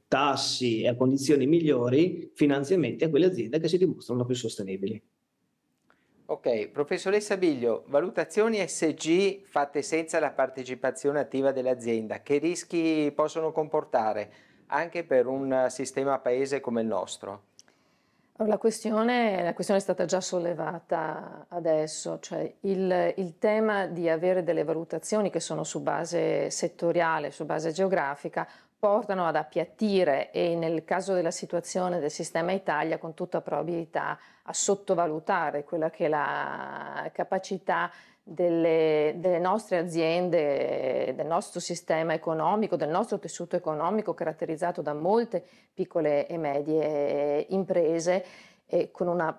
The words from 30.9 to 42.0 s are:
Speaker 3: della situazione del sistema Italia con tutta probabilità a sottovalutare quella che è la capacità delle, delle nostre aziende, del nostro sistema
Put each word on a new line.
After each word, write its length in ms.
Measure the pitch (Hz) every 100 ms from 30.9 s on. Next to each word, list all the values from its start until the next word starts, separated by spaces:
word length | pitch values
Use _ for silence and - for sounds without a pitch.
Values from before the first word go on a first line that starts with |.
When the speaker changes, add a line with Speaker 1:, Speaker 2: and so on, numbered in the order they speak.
| 180 185
Speaker 3:
della 160 | 180 165
situazione 720 | - 175 170 - 185 180 175
del 100 | 147
sistema 420 | - 165 165 170
Italia 460 | 196 180 151 160 156
con 160 | 165
tutta 280 | 156 180 170
probabilità 760 | - 147 156 170 160 147 147 151 - _
a 120 | -
sottovalutare 1120 | - - 202 202 170 170 156 160 185 151 147
quella 280 | - 170 160
che 140 | -
è 40 | 156
la 960 | 151 143 143 143 139 135 139 143 143 151
capacità 800 | - 175 190 - 190 - 170 175 - - _
delle, 880 | - 170 175 165 165 160 156 151 151 175
delle 220 | 180 170
nostre 380 | 180 214 - 180
aziende, 1400 | 175 165 160 175 180 165 147 139 135 139 131 131 131
del 120 | 131 151
nostro 320 | 170 - 175
sistema 540 | - 170 - 160